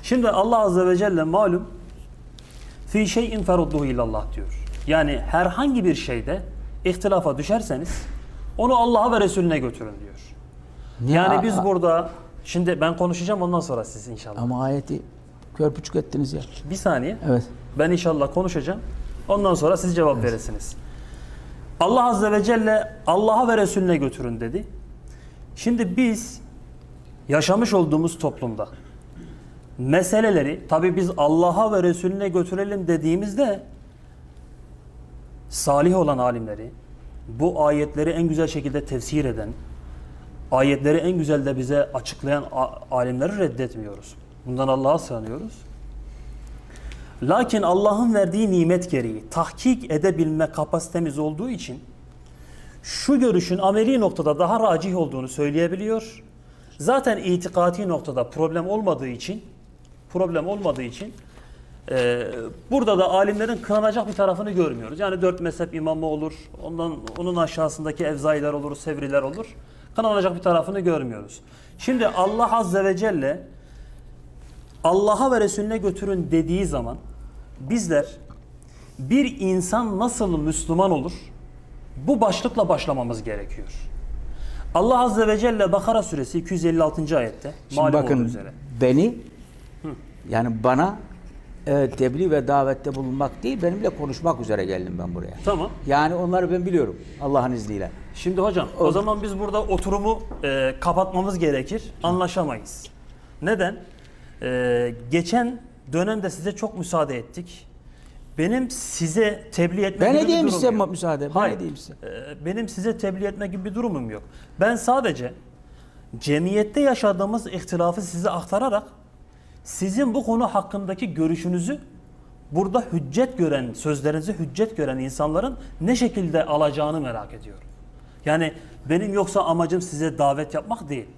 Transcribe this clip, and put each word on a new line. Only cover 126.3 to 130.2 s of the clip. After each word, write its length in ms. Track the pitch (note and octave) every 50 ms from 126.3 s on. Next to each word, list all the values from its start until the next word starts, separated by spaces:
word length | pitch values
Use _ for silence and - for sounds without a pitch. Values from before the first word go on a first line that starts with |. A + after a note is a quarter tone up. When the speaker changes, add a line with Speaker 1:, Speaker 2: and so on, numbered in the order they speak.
| D3+ E3 -
Speaker 1:
alacağını 560 | - D3 D3 D#3 D3 C3+ C#3+ D3+ D3 D#3 D#3+
merak 340 | C#3+ B2+ A2+ A2+ G#2 G2 -
ediyorum. 300 | A2 - G#2+ G2 - - - - - - - - - - - - - -
Yani 280 | D3+ D3+ D#3+ E3 D#3 D#3 - - - - - - C3
benim 240 | D#3 F3+ G#3 G#3 G3
yoksa 280 | G3+ F#3+ F#3 - G3+ F3+
amacım 360 | D#3+ E3 E3+ E3+ D#3 E3 F3+ F3
size 360 | F3 D3+ D3 D#3+ D#3+ C3
davet 360 | B2+